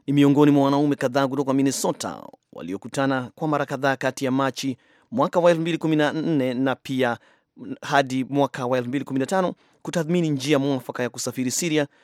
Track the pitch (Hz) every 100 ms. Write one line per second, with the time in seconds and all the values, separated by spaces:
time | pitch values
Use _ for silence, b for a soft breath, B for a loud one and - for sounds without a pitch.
0 | - 143 143 143 147 143 139 143 147 139
1 | 135 135 135 135 135 135 135 127 190 151
2 | 101 62 - - _ - 80 98 117 143
3 | 135 131 123 - 156 147 139 135 139 131
4 | 135 - 135 131 135 - 135 120 b b
5 | b 127 160 180 170 165 165 165 160 156
6 | 147 160 143 151 131 123 135 127 - 131
7 | 127 117 b b _ - 110 131 - 143
8 | 135 131 127 139 139 - 123 127 123 139
9 | 131 135 131 190 180 - b b - 175
10 | 156 175 160 143 131 147 139 135 - -
11 | 123 123 - 123 127 - 175 151 143 b